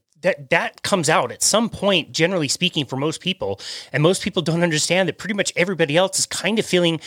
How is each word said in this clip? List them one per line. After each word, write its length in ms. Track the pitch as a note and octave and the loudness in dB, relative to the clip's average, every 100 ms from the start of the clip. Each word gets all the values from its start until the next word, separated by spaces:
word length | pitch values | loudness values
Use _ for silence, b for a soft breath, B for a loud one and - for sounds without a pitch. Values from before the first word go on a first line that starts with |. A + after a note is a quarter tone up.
| _ _ | _ _
that, 280 | F3+ - C3+ | -2 -2 0
that 320 | E3+ A3 - | 0 0 -6
comes 260 | - F#3+ D3 | -2 0 2
out 240 | F3 B2 | 2 2
at 120 | G#2 | -2
some 260 | - G#3 A3+ | 0 2 0
point, 440 | - - F3+ B2+ | -2 0 0 -2
generally 340 | A#2+ E3 F#3+ C#3+ | 0 0 0 -2
speaking, 400 | - F3 E3 C#3 | -2 -2 -2 -4
for 100 | C3 | -2
most 240 | D3+ D3 | -4 -4
people. 380 | C3 - G2 G2 B B B | -6 -4 -4 -6 B B B
And 80 | C#3 | 2
most 220 | D#3 F#3+ | 4 4
people 180 | G3+ F#3+ | 0 -2
don't 220 | E3 E3+ | 0 2
understand 440 | F3 D3+ - F3 F#3 | 2 0 0 2 0
that 120 | - | -2
pretty 160 | F3+ G#3+ | -4 -2
much 180 | F3+ - | -2 0
everybody 420 | F3 E3+ D#3 D#3 | 0 0 2 2
else 200 | F#3+ - | 2 0
is 80 | - | -4
kind 320 | - F3 A3 | -4 -2 0
of 80 | - | 2
feeling 340 | F3+ E3+ D#3+ | 2 2 0